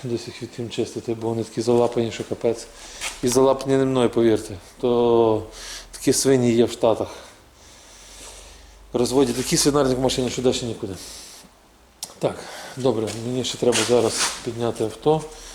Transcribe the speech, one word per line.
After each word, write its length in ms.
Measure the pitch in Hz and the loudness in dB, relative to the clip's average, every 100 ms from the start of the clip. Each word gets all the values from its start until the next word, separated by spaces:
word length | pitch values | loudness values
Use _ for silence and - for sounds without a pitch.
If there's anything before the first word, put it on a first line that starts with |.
десь 240 | 131 117 - | -6 -6 -6
їх 160 | - | -12
відтім 280 | 117 - 117 | -12 -10 -8
чистити, 440 | - 110 113 113 | -4 -6 -6 -6
бо 140 | 113 110 | -4 -4
вони 160 | 113 | -4
такі 160 | 107 - | -4 -4
залапані, 500 | 113 120 117 123 117 | 2 4 4 2 -2
що 120 | - | -4
капець. 420 | - 110 120 113 - - - - - - | -8 -4 -2 -2 -6 -18 -18 -12 -10 -4
І 60 | 127 | 0
залапані 480 | 123 135 131 135 135 | 4 4 4 2 2
не 80 | |
мною, 260 | 131 131 120 | 2 2 2
повірте. 460 | 117 117 107 - 95 - - | 4 4 4 0 -12 -16 -4
То 640 | 127 120 120 117 113 107 101 - - - - | 0 2 4 6 4 2 -2 -14 -14 -16 -16
такі 220 | - - | -6 0
свині 400 | 131 131 135 123 | 2 4 4 4
є 120 | 113 | 4
в 80 | 113 | 2
Штатах. 360 | - 117 107 101 - - - - - - - - - - - - - - - - - - | 2 2 2 -2 -8 -18 -20 -20 -20 -20 -20 -20 -20 -20 -20 -18 -18 -20 -20 -20 -20 -6
Розводять 440 | 120 120 127 131 120 | -2 0 2 2 0
такий 220 | 127 165 | 0 2
свинарник 400 | 151 143 135 127 | 2 4 2 2
в 20 | |
машині, 300 | 131 131 127 | 0 0 -2
що 120 | - | 0
далі 200 | 127 - | 0 0
нікуди. 320 | 120 107 101 92 - - - - - _ _ _ _ _ - - | -2 -6 -8 -10 -14 -16 -18 -20 -20 _ _ _ _ _ -18 -6
Так, 180 | 143 - - - - - | -6 -6 -12 -14 -14 -4
добре, 320 | 127 110 107 110 113 | 0 0 -2 -4 -6
мені 180 | 127 | -4
ще 140 | 117 - | -4 -2
треба 200 | 123 113 107 | 0 2 4
зараз 420 | 120 113 - - - | 4 4 0 -2 -4
підняти 400 | - 113 117 113 | -8 -4 -4 -2
авто, 360 | 110 - 151 156 151 - - | -4 -2 0 0 -2 -14 -16